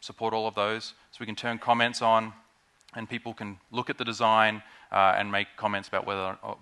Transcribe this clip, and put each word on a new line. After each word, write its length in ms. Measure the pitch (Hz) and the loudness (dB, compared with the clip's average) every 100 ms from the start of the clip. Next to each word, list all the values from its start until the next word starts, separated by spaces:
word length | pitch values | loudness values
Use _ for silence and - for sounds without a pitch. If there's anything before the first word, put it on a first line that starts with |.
support 320 | - - 113 | -18 -6 -2
all 140 | 110 110 | -2 -2
of 80 | |
those, 400 | 104 101 110 - - _ | 0 0 -2 -8 -16 _
so 80 | - | -12
we 60 | 110 | -10
can 100 | 107 | -6
turn 220 | 120 113 | -4 -2
comments 420 | - 117 117 120 | 2 2 2 2
on, 320 | 117 113 110 101 _ _ _ _ _ | 4 4 2 -8 _ _ _ _ _
and 160 | 113 110 | -12 -10
people 240 | 117 120 | -8 -10
can 240 | 110 104 98 _ | -10 -12 -12 _
look 180 | 110 123 | -6 -4
at 80 | - | -4
the 60 | |
design, 580 | 117 113 113 110 110 104 - - - | -6 2 4 6 4 2 -10 -20 -2
uh, 220 | 98 95 98 | 4 4 4
and 140 | 101 | 0
make 180 | 101 101 - | -2 -4 -4
comments 320 | 107 101 98 | -4 -2 -2
about 180 | 98 - | -4 -2
whether, 320 | 98 95 98 107 - | -4 -4 -6 -10 -10